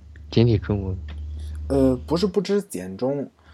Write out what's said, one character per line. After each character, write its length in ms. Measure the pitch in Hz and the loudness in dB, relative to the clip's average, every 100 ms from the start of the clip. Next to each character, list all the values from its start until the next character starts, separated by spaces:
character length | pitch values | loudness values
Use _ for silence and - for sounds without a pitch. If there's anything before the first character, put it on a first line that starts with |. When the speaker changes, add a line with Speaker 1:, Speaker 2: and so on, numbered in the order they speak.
| - - - | -20 -18 0
Speaker 1:
简 180 | 117 120 | 4 6
体 100 | 101 | 4
中 240 | - 101 | 2 -2
文。 160 | 95 92 - - - - - - - | -2 -6 -8 -10 -10 -10 -10 -8 0
Speaker 2:
呃， 320 | 135 131 127 - | 4 4 2 0
不 80 | 165 | 0
是 100 | 202 | 2
不 140 | 208 | 2
支 220 | 190 202 | 0 0
持 60 | 196 | -2
简 260 | - 185 196 | -8 -8 -4
中， 340 | 247 - - _ - | -2 -2 -6 _ -20